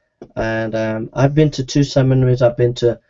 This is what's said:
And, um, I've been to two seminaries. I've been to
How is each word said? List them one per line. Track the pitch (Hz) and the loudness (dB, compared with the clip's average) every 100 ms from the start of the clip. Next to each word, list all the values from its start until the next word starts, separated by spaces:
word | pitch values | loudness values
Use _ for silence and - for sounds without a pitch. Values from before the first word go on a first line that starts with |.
| _ - - - | _ -20 -14 -8
And, | 113 113 113 113 | -4 -4 -4 -4
um, | 110 110 110 | -4 -4 -6
I've | - 139 | -2 0
been | 147 156 | 2 0
to | - | 0
two | 127 143 | -4 0
seminaries. | 139 - 131 131 127 123 | 0 2 2 2 2 2
I've | 127 - | 2 2
been | 123 | -2
to | 123 117 - | 0 -2 -2